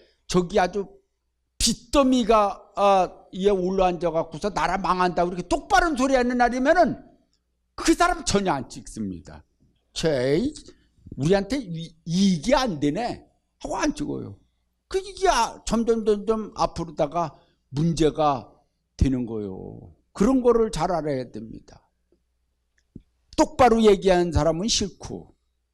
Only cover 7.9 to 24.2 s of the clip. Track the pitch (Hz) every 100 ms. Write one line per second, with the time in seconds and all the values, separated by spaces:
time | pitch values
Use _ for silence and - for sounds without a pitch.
7.9 | 330 349 349 - 202 185 139 120 131 -
8.9 | 110 101 82 - 78 _ _ _ _ _
9.9 | - 165 135 135 156 269 - - _ _
10.9 | _ - - 151 196 196 277 190 160 165
11.9 | _ 165 175 196 170 180 269 254 147 147
12.9 | 175 233 - _ _ _ _ 269 359 302
13.9 | - 143 135 107 101 _ _ _ _ _
14.9 | 381 392 370 370 262 196 - - 226 226
15.9 | 226 214 208 202 220 202 - 165 - 160
16.9 | 147 147 170 156 - _ _ _ 135 165
17.9 | 160 151 151 147 127 98 _ _ _ _
18.9 | - 135 127 113 113 101 92 95 113 92
19.9 | - _ - 214 262 240 233 220 160 180
20.9 | 170 147 131 123 107 113 - - - _
21.9 | _ _ _ _ _ _ _ _ _ _
22.9 | - _ _ _ - 302 - 247 226 214
23.9 | 190 185 175